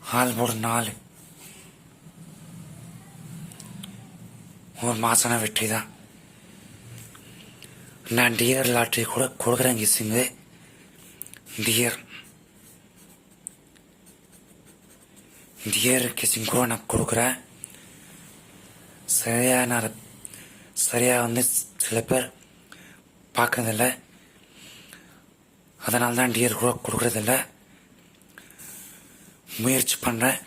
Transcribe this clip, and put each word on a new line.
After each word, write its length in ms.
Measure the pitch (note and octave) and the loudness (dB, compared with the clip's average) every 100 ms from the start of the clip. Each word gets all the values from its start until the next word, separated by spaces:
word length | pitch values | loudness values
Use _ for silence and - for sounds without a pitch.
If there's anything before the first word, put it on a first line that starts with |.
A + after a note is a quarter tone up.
| - A#2 | -2 0
ஆல் 180 | B2+ A2+ | 2 2
போர்டு 180 | A#2+ A2 A2+ | -2 0 0
நாலு. 260 | A#2 A2 - - - - - - - - - - - - - - - - - - - - - - - - - - - - - - - - - - - - - - - | 0 -2 -8 -18 -20 -20 -20 -20 -20 -20 -20 -20 -20 -20 -20 -20 -20 -18 -18 -18 -18 -18 -18 -20 -20 -16 -14 -14 -16 -16 -16 -16 -16 -20 -20 -20 -20 -20 -20 -20 -6
ஒரு 120 | A#2+ A2 | -4 0
மாசான 340 | A2+ A#2 B2 A#2 | 2 2 2 0
வெற்றி 220 | G#2+ G#2+ A2 | 0 -2 0
தான். 160 | A2 - - - - - - - - - - - - - - - - - - - - - - - A#2 | -2 -4 -16 -20 -20 -20 -20 -20 -20 -20 -20 -20 -20 -18 -20 -20 -20 -20 -20 -20 -20 -20 -20 -2 2
நான் 200 | A#2+ A2+ | 4 4
டியர் 300 | A#2+ C3 B2 A#2+ | 2 4 4 2
லாட்டரி 280 | A#2 - A2+ | 2 0 -2
கூட 140 | - C3 - | 0 -2 0
கொடுக்குறேன் 380 | - B2 B2+ A#2+ | 0 4 4 2
கெஸ்ஸிங்கு. 420 | G#2+ - G#2+ A#2 B2+ - - - - - - - - - - - - - A2 | 2 2 2 2 0 -4 -20 -20 -20 -20 -20 -20 -20 -18 -18 -18 -16 -4 0
டியர், 320 | A2+ A#2+ - - - - - - - - - - - - - - - - - - - - - - - - - - - - - - - - - - - - - A2 | 2 2 -2 -12 -20 -20 -20 -20 -20 -20 -20 -20 -20 -20 -20 -20 -18 -18 -18 -20 -20 -20 -20 -20 -20 -20 -20 -20 -20 -20 -20 -20 -20 -20 -20 -20 -20 -20 -12 -2
டியர் 320 | - B2 B2+ B2 - | 2 4 2 0 -2
கெஸ்ஸிங் 320 | A2+ - A2 | 0 0 0
கூட 120 | A#2+ B2 | 2 2
நான் 180 | A2+ - | 0 -2
கொடுக்குறேன். 420 | - - A2+ B2 B2+ - - - - - - - - - - - - - - - - - - | 0 2 2 2 0 -8 -18 -18 -18 -20 -20 -20 -20 -20 -20 -20 -20 -20 -20 -20 -20 -2 0
சரியா 380 | - A#2 B2+ B2+ B2 | 2 2 4 4 2
நான் 240 | A#2+ A2 - - - - - - - - - - | 0 -2 -8 -20 -20 -18 -18 -20 -20 -14 -4 0
சரியா 300 | A#2+ B2 B2 A#2+ | 2 4 4 2
வந்து 180 | A#2 B2+ - - - - | 0 0 0 -4 -4 0
சில 120 | A2+ A2+ | 0 2
பேர் 180 | C3 B2+ - - - - - - - - - - - | 0 0 -12 -20 -20 -20 -20 -20 -20 -20 -20 -6 0
பார்க்கறதில்ல, 460 | A#2+ - A2+ A2 B2+ B2+ - - - - - - - - - - - - - _ _ _ _ _ - | 2 2 0 2 2 0 -12 -20 -20 -20 -20 -20 -20 -20 -20 -20 -20 -20 -20 _ _ _ _ _ -2
அதனால 300 | B2 A#2+ A#2+ | 2 2 2
தான் 120 | B2+ A2+ | 2 4
டியர் 200 | B2 G#2+ | 2 2
கூட 100 | A#2+ A#2 | 0 0
கொடுக்குறதில்ல. 500 | - A#2 A#2+ A2+ G#2+ C3 - - - - - - - - - - - - - - - - - - - - - - | -2 0 0 0 0 0 0 -12 -20 -20 -20 -20 -20 -20 -20 -20 -20 -20 -18 -18 -18 -20 -20 -20 -20 -20 -14 -4
முயற்சி 340 | A#2 C3 C3 - | 2 2 2 0
பண்றேன். 340 | - A2+ B2+ C3 | 0 2 2 2